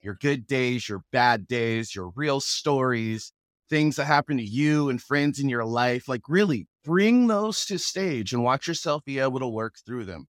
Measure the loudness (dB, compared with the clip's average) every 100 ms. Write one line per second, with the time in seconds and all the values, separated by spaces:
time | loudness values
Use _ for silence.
0 | -10 -4 -2 -2 -2 0 0 -2 -4 -10
1 | -4 2 2 2 0 -2 0 -2 -4 -8
2 | -10 -6 -2 0 -2 -4 0 2 2 0
3 | -2 -4 -8 _ _ _ _ 2 2 0
4 | 2 2 2 -4 -2 0 2 2 2 -2
5 | -2 0 0 0 -2 0 -2 0 0 0
6 | -2 -6 0 2 4 0 -4 _ 0 4
7 | 6 6 6 4 0 -2 -4 -4 -4 -2
8 | -2 -2 -2 0 0 0 -2 -6 -2 -4
9 | -4 -2 -2 -2 -4 -4 -6 _ -12 -10
10 | -8 -10